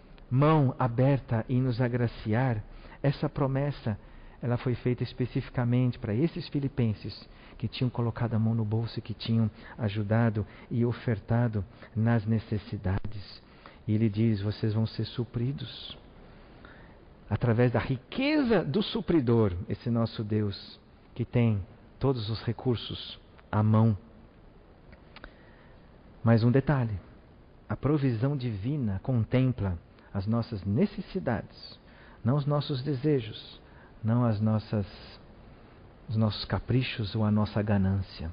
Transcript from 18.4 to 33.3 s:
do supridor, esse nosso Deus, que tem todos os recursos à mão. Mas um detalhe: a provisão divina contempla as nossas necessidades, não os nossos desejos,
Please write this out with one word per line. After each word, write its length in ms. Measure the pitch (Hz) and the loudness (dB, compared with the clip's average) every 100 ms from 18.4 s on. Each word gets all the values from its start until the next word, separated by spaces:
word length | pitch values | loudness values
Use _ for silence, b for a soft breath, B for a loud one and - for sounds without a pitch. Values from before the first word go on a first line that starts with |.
| 240 196 | 4 2
do 180 | 147 185 | 2 0
supridor, 720 | - 233 - 330 123 117 104 87 - | 0 -2 2 2 4 4 4 0 -4
esse 200 | - 123 | -6 0
nosso 340 | 117 113 - | 0 0 -2
Deus, 560 | 107 107 104 - - - - - - | -2 0 0 -4 -12 -20 -20 -20 -12
que 100 | - | -8
tem 380 | 117 123 117 101 - - - - | -2 2 4 2 -2 -14 -20 -2
todos 260 | 131 127 107 | 0 0 -4
os 140 | 107 | -4
recursos 760 | - - 131 113 - - - - - - - | -4 -2 -2 -2 -4 -10 -12 -16 -20 -20 -2
à 140 | 101 | 2
mão. 340 | 110 110 113 101 - - - - - - - - - - - - B B B B B B B - - - | 6 6 6 2 -6 -20 -20 -20 -20 -20 -20 -20 -20 -20 -20 -20 B B B B B B B -20 -20 -2
Mas 220 | 113 117 | 4 6
um 80 | 120 | 6
detalhe: 480 | 131 143 139 117 95 - - - - - - - | 4 4 0 0 -4 -10 -20 -20 -20 -20 -16 -10
a 80 | 101 | -4
provisão 580 | 135 151 135 110 135 139 | 0 2 2 2 0 0
divina 640 | 120 101 120 151 110 95 | -4 -4 -2 -2 -2 -2
contempla 800 | - 120 104 127 131 117 98 85 - b b | 0 0 2 2 2 2 -2 -4 -10 b b
as 140 | 98 101 | -6 -2
nossas 340 | 117 113 101 92 | -2 -2 -6 -2
necessidades, 1160 | 117 208 - - 185 127 120 - - - - B B B B | 0 0 -4 -8 -6 -2 -4 -6 -16 -20 -20 B B B B
não 140 | 113 143 | 0 0
os 100 | 139 | 2
nossos 380 | 147 - 131 | 0 0 -4
desejos, 800 | 147 127 151 139 107 | -4 -2 2 0 0